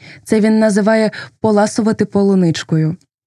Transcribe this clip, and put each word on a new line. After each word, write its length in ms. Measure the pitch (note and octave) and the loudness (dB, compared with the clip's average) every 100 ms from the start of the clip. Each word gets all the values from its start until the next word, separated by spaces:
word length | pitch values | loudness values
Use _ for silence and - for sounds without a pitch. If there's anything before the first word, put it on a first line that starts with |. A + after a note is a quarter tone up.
| - - | -20 -14
Це 160 | - A3 | -2 0
він 180 | A3 A3 | 2 2
називає 520 | A3 G#3 G#3 A3 G#3+ - - - | 2 2 2 2 0 -4 -18 -6
«поласувати 640 | A3 G#3 G#3+ - G#3+ G#3+ | 0 0 0 0 -2 -2
полуничкою». 920 | G#3 G3+ G3 F#3+ E3+ D#3 - D#3+ D#3 F3 _ _ | -2 0 0 2 0 -2 -4 -2 -2 -6 _ _